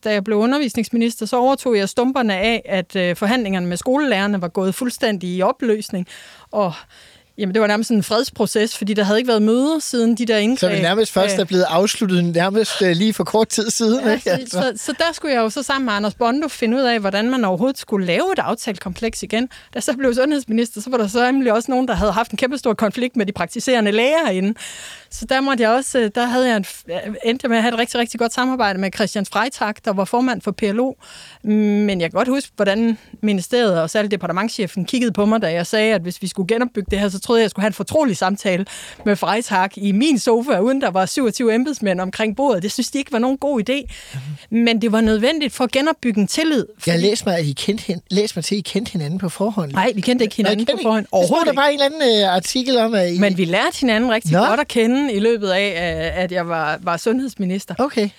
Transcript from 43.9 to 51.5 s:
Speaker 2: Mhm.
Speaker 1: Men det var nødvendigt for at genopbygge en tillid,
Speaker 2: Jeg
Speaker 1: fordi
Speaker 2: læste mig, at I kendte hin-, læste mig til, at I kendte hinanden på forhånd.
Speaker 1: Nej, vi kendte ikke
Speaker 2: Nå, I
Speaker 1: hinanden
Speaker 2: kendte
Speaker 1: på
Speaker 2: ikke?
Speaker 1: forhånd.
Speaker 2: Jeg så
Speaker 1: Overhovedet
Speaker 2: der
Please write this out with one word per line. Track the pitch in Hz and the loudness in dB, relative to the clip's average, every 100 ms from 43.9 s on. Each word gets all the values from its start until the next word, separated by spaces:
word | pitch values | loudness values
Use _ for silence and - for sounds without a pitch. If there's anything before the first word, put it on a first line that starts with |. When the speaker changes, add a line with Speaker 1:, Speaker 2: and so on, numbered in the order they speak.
| - - | -14 -14
Speaker 2:
Mhm. | 135 135 147 - 226 | -12 -10 -12 -4 2
Speaker 1:
Men | 233 233 | 2 2
det | 226 | 2
var | 214 | 2
nødvendigt | 220 220 240 320 285 | 4 2 2 0 -2
for | - | -2
at | 247 | -2
genopbygge | 262 302 - 240 208 | 0 0 0 -2 0
en | 196 | 0
tillid, | - 320 277 - - - | 0 0 0 -2 -6 -2
Speaker 2:
Jeg | |
Speaker 1:
fordi | 170 | 2
Speaker 2:
læste | 190 233 - | 2 0 0
mig, | 170 | 0
at | 151 | -2
I | |
kendte | 135 - 214 | -2 -4 -4
hin-, | - 175 - | -4 -8 -4
læste | 190 208 - | -2 -2 -4
mig | - | -4
til, | 208 | -4
at | |
I | |
kendte | 165 196 240 | -2 -4 -4
hinanden | 180 147 185 | -4 -4 -4
på | 190 | -6
forhånd. | - 202 208 151 | -2 -2 -2 -2
Speaker 1:
Nej, | 139 214 208 | 0 0 0
vi | |
kendte | 208 247 220 | 0 0 0
ikke | - | 0
Speaker 2:
Nå, | 196 | 0
I | |
Speaker 1:
hinanden | 208 233 | 2 0
Speaker 2:
kendte | |
Speaker 1:
på | 320 | 0
Speaker 2:
ikke? | 240 | 0
Speaker 1:
forhånd. | 220 | 0
Speaker 2:
Jeg | 208 | 0
så | 190 | 2
Speaker 1:
Overhovedet | 180 311 | 4 4
Speaker 2:
der | 311 | 2